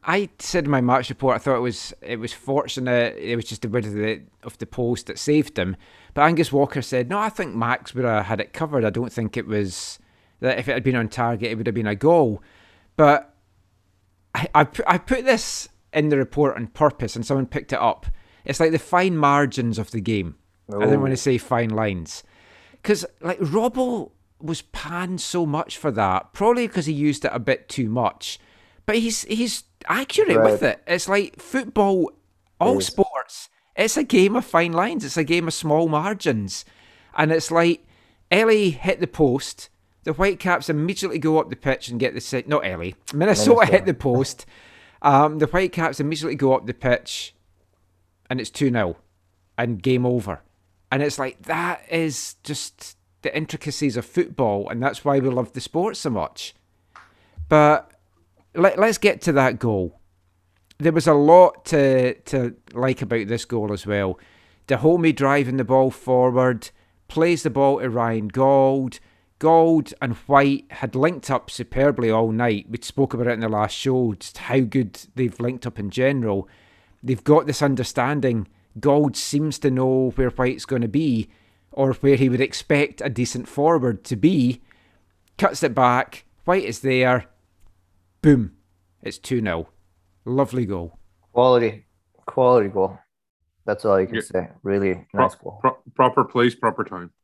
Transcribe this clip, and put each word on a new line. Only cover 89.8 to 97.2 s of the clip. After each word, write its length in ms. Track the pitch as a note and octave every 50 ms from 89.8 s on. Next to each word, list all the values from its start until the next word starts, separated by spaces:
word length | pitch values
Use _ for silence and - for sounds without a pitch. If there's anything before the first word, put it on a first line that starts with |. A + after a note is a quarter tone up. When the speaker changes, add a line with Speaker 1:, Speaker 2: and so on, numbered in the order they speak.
| _ _ _ _ _ _ _ _ _
Speaker 1:
Lovely 400 | B2 B2 C3+ C#3 C3 - B2+ A#2+
goal. 340 | F#2 G2 F2+ E2+ E2 - - - _ _ _ _ _
Speaker 2:
Quality. 540 | _ A#2+ B2 B2+ B2+ B2 A#2 A2 G2+ G#2+ _ _ _ _ _ _ _ _ _
Quality 440 | - - - B2+ B2 B2 A#2+ G#2 G2
goal. 300 | F#2+ G2+ F#2+ F#2+ F#2+ - _ _ _ _ _ _ _ _ _ _ _ _ _
That's 200 | - G#2 G2+ -
all 140 | A2 G2 G2
you 60 | F#2+ F2
can 80 | - -
Speaker 3:
Yeah. 40 |
Speaker 2:
say. 280 | G#2 - - F#2 E2+ - - _ _
Really 420 | G2 G2 G2+ G2 F#2+ F#2 F2+ - _ -
Speaker 3:
Pro-, 100 | G2+ B2+
Speaker 2:
nice 120 | - -
goal. 240 | _ - - G#2+ G#2
Speaker 3:
pro-, 160 | - C3 - - _ - _
proper 300 | - C3 B2+ B2+ - B2
place, 300 | - - B2 A#2+ B2 A#2+
proper 280 | - - A2+ - - G#2
time. 280 | - G2+ F2+ F2 F2 _ _